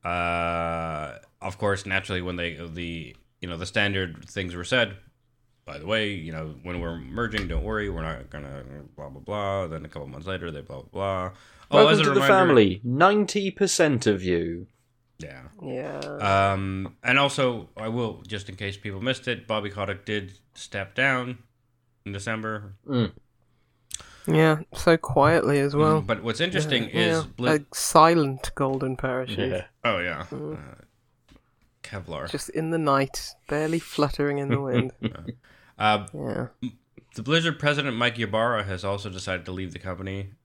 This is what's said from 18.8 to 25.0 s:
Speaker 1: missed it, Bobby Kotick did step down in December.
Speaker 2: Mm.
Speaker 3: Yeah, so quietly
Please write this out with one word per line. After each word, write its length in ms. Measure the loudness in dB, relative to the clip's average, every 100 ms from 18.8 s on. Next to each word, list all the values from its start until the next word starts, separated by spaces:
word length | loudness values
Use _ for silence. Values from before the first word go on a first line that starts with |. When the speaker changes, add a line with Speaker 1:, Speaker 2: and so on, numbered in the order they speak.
| -8 -6
Speaker 1:
missed 260 | -4 -4 -2
it, 180 | -6 -2
Bobby 220 | -2 -2
Kotick 380 | -4 -4 -6 -4
did 260 | -4 -6 -16 _
step 400 | -20 -12 -10 -8
down 440 | 0 0 0 -4 -10 _ _ _ _ _ _ -10
in 60 |
December. 600 | -8 -6 -4 -4 -8 -10 -18 -4
Speaker 2:
Mm. 240 | 0 0 -2 _ _ _ _ _ _ _ -16 -16 -12 0
Speaker 3:
Yeah, 340 | 6 6 4 -2
so 220 | -2 4
quietly 600 | 4